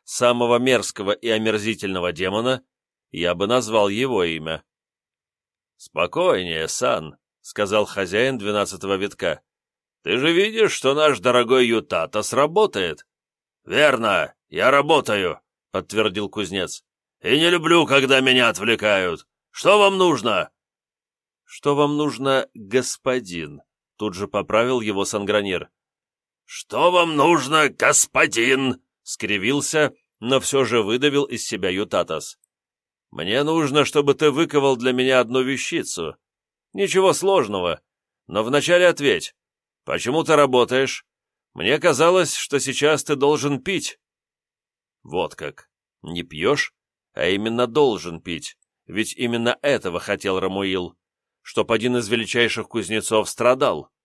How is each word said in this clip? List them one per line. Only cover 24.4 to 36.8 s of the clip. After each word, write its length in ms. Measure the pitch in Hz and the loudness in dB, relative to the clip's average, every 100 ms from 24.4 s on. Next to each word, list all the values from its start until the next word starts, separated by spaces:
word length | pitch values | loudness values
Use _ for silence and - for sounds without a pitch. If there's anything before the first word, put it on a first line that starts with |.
| - 107 120 127 | 0 0 2 0
его 240 | 107 98 | -2 -4
Сангранир. 640 | 98 104 101 104 101 87 73 _ _ _ _ _ _ _ | -4 -4 -2 -2 -2 -6 -8 _ _ _ _ _ _ _
«Что 460 | _ - - 113 170 | _ -18 -8 0 2
вам 260 | 180 170 151 | 4 2 2
нужно, 520 | 151 170 131 156 143 | 4 4 2 2 2
господин?» — 1120 | - 123 - - - 127 101 120 135 135 - _ _ | 2 2 2 2 0 0 2 0 2 0 -4 _ _
скривился, 920 | - - 101 104 104 143 - 156 143 - _ _ | -14 -8 -4 -2 -2 -2 -2 0 0 -4 _ _
но 200 | 113 135 | -2 0
все 240 | - 139 | 0 0
же 180 | 120 117 | 2 0
выдавил 420 | 101 123 147 139 | 0 0 0 0
из 220 | 139 113 - | -2 -6 -8
себя 220 | 104 95 | -4 -2
Ютатас. 680 | 92 104 98 85 78 - - _ _ _ _ _ _ _ | -2 -2 -2 -2 -6 -10 -16 _ _ _ _ _ _ _
«Мне 320 | - 87 123 | -10 -4 -2
нужно, 420 | 147 165 143 147 | 0 0 0 0
чтобы 300 | 135 151 143 | 0 2 2
ты 160 | 131 151 | 2 2
выковал 460 | 139 165 143 139 127 | 2 0 2 2 2
для 160 | 127 | 0
меня 280 | 123 131 127 | 0 2 2
одну 220 | 117 131 | 2 0
вещицу. 720 | 127 131 - 165 - - 78 - _ _ _ _ _ | -2 -4 -4 -6 -6 -8 -8 -10 _ _ _ _ _
Ничего 400 | 190 | -4